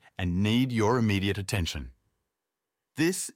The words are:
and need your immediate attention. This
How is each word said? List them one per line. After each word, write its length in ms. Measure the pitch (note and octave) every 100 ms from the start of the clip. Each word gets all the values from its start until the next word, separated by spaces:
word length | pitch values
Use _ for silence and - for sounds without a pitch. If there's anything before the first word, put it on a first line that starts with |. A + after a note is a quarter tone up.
| - -
and 240 | F#2 F2
need 300 | G#2 A#2 C3
your 260 | A#2 G#2 B2
immediate 400 | A2 G2 G2 F#2+
attention. 540 | F#2+ G2+ E2 D2 B1 - _ _ _ _ _ _ _ _ _ -
This 340 | E3 F#3 -